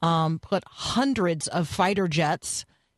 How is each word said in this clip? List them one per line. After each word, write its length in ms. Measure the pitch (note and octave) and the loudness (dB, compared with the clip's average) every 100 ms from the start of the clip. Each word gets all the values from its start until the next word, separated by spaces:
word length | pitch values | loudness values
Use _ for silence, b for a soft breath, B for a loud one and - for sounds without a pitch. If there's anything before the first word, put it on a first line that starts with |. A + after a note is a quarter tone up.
um, 360 | E3 E3 D#3+ E3 | 0 2 2 -2
put 260 | - F#3 - | -2 -2 -2
hundreds 800 | - - A3+ C#4 A#3+ F3+ D#3+ - | -10 -4 0 0 2 0 0 -2
of 220 | E3 D#3+ | -2 -2
fighter 400 | - F#3 G3+ F#3 | 0 2 2 2
jets 560 | D3+ D3+ E3+ - - - _ _ | 2 0 0 -4 -8 -10 _ _